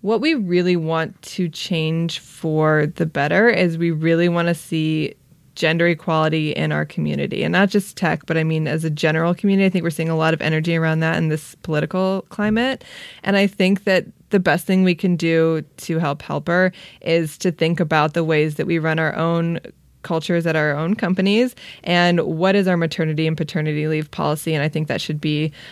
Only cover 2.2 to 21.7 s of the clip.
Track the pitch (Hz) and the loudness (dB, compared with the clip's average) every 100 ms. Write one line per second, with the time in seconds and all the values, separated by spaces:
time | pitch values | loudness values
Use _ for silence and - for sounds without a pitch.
2.2 | - - 160 156 156 156 151 - 160 151 | -14 -8 -4 0 2 2 0 -2 -4 -2
3.2 | 143 170 233 226 180 165 170 156 160 165 | 0 4 4 4 0 0 -2 0 2 2
4.2 | 175 170 170 170 - 160 156 156 151 - | 2 2 0 -2 -2 -2 0 0 -4 -8
5.2 | _ _ _ - 160 165 170 165 - 160 | _ _ _ -2 0 2 2 2 0 0
6.2 | 156 160 156 143 156 151 147 - 151 143 | 2 0 -2 -2 -2 -2 -4 -4 -2 -2
7.2 | 143 - 156 175 196 202 196 - 175 160 | -4 -2 -2 2 2 2 -2 -4 -2 -2
8.2 | - 160 160 160 156 156 160 151 160 156 | -2 -2 0 0 -2 -2 -2 -2 0 2
9.2 | 165 175 196 196 190 185 170 156 160 160 | 0 0 2 4 2 2 -2 -4 -2 0
10.2 | 160 160 - 156 165 165 160 160 160 170 | 0 0 0 -2 0 0 0 0 0 0
11.2 | 160 156 - - - 151 156 185 190 190 | 0 -2 -6 -16 -4 -2 -2 -2 0 -2
12.2 | - - 208 214 254 262 - - - - | -6 -4 -2 0 0 -4 -10 -20 -20 -12
13.2 | - 196 196 - 185 190 - 185 - - | 0 2 2 2 2 2 2 0 0 -16
14.2 | _ 202 180 175 - 190 185 170 190 175 | _ 0 2 0 2 2 4 2 0 0
15.2 | 165 165 160 160 151 - - 165 160 147 | 2 2 2 0 -4 -16 -4 -2 -2 -4
16.2 | - 147 147 175 185 - - - - 165 | -6 -6 0 2 2 -2 -20 -12 0 0
17.2 | 160 - 185 165 160 165 160 156 156 151 | 0 -2 -4 0 0 0 0 2 2 0
18.2 | 160 156 156 151 147 165 160 160 160 - | 0 2 2 0 -2 0 0 0 -2 0
19.2 | 165 170 165 170 - - _ _ - 165 | 0 0 0 -4 -8 -20 _ _ -4 -4
20.2 | 156 170 170 160 151 143 160 214 175 185 | 0 0 0 0 0 0 -2 -2 0 0
21.2 | 190 208 254 - - | 2 2 0 -2 -20